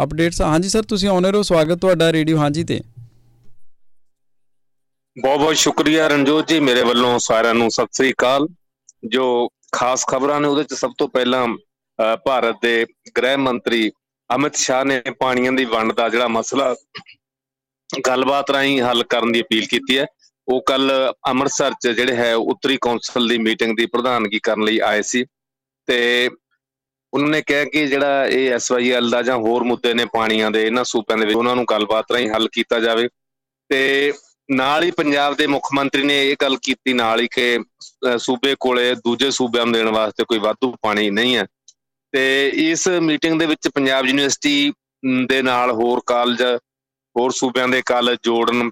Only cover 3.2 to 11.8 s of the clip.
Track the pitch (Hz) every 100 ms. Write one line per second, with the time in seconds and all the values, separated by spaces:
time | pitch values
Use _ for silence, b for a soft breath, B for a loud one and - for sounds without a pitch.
3.2 | _ _ - - - - - - - _
4.2 | _ _ _ _ _ _ _ _ _ -
5.2 | 131 143 151 156 - - 147 156 156 147
6.2 | 139 156 151 160 143 123 117 120 123 120
7.2 | - 113 117 117 117 - 117 - 131 117
8.2 | 123 135 156 175 _ _ _ _ - 123
9.2 | 131 120 120 - _ - 123 127 - 135
10.2 | 139 147 147 143 139 131 131 - 143 131
11.2 | 123 127 120 107 - _